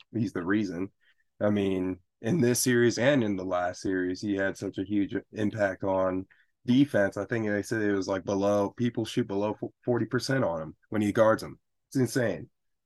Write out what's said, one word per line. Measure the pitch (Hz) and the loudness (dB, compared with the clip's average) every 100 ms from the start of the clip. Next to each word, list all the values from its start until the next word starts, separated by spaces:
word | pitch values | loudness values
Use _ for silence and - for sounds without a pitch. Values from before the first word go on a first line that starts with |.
| _ | _
he's | 110 107 | -4 -2
the | 92 | -2
reason. | 85 104 98 85 98 _ _ _ _ - | -2 0 0 -4 -8 _ _ _ _ -2
I | 104 | 0
mean, | 104 98 92 92 92 _ _ | 2 0 0 -2 -6 _ _
in | 113 87 | -2 2
this | 120 120 | 4 2
series | 131 120 120 117 | 2 4 4 4
and | 123 143 | 2 4
in | 107 95 | 2 -2
the | |
last | 92 90 90 90 | -2 -2 -2 -4
series, | - 92 92 92 | -4 -2 -2 -4
he | 107 | -4
had | 98 98 92 | -2 -2 -4
such | 101 98 | -8 -6
a | |
huge | 95 104 92 98 - | -4 -2 -2 -4 -8
impact | 101 104 101 101 92 | -4 -2 0 -2 -2
on | 98 95 95 92 95 _ _ _ - | -2 0 0 -2 -6 _ _ _ 2
defense. | 123 143 107 98 101 | 4 4 4 2 0
I | |
think | 98 117 107 | -4 -2 0
they | 104 | -2
said | 98 113 | -2 -2
it | 104 | 0
was, | 98 95 | 0 0
like, | 95 | -4
below, | 92 98 98 104 101 | -2 0 2 2 0
people | - 120 120 | -2 -2 -2
shoot | 107 - 107 | -4 -2 -2
below | 98 104 | -2 -2
fo-, | 101 113 _ | -4 -10 _
forty | - 120 113 | -2 0 0
percent | 127 - 135 | -2 -2 -2
on | 101 82 | 0 -4
him | 78 - - | -8 -14 -6
when | 107 | -2
he | 104 | 2
guards | 107 110 107 | 4 4 4
him. | 80 - _ _ _ | 0 -14 _ _ _
It's | 139 | 0
insane. | 120 139 117 80 - _ _ _ | 0 2 0 -2 -8 _ _ _